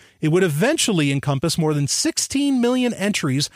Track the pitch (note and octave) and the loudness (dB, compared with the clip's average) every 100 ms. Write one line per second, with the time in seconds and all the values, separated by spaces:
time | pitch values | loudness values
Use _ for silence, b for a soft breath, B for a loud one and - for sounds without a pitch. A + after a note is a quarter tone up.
0 | b b D#3 E3+ F#3 C#3+ A3+ E4 - F#3 | b b 0 2 2 2 0 2 0 2
1 | C#3+ C#3 - C3+ E3 D#3+ D#3 D3+ C#3+ - | 2 0 0 -2 -2 0 0 0 0 0
2 | D#4 - - C#4 C#4+ C4 A#3+ B3+ B3 - | -2 -2 -2 0 0 2 2 2 0 -2
3 | G3 - D#3 C3 C#3+ | -4 -2 -2 -2 -4